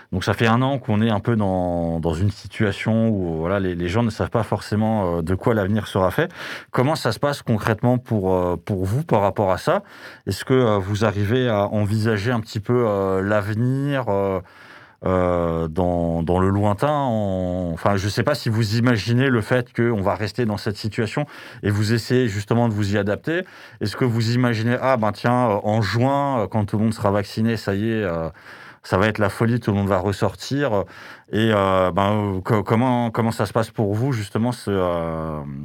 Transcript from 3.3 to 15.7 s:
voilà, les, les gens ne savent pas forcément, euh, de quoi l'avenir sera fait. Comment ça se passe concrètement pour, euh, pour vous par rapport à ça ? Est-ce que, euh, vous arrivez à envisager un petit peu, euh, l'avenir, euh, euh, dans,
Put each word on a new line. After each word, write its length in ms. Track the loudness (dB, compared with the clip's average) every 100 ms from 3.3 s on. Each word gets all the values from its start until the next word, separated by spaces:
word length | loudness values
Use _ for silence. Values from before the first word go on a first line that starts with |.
| -2
voilà, 240 | -2 0
les, 160 | -2 -2
les 120 | -2
gens 140 | 0
ne 80 | 0
savent 200 | 0 -2
pas 120 | -2
forcément, 760 | -2 -4 -2 -2 0 0 0 0
euh, 40 |
de 140 | 0 0
quoi 180 | 2
l'avenir 320 | 2 2 0 0
sera 240 | 0 2
fait. 220 | 2 -2 -4 -12 -12 -4
Comment 240 | 0 2 2
ça 160 | -2
se 80 | -2
passe 220 | -2 -2
concrètement 540 | -2 0 0 2 2 2
pour, 360 | 0 0 2
euh, 220 | 2 0 -2
pour 280 | -4 -2
vous 200 | -2 -2
par 160 | 0 2
rapport 320 | 2 2 0
à 60 | 0
ça ? 260 | 0 -2 -2 -16 -20 -10 -6
Est-ce 180 | -6
que, 80 | 0
euh, 260 | 2 4 2
vous 260 | 0 0
arrivez 440 | 0 0 0 0 0
à 180 | 0 0
envisager 640 | 0 0 0 0 0 0
un 80 | -2
petit 180 | -2 -6
peu, 280 | 0 2 2
euh, 340 | 2 0 0
l'avenir, 840 | 2 2 0 -2 0 -2 -2 -2 0
euh, 320 | 0 0 -2 -6 -16 -20 -20 -20 _ 0
euh, 600 | 2 2 2 0 0
dans, 540 | -2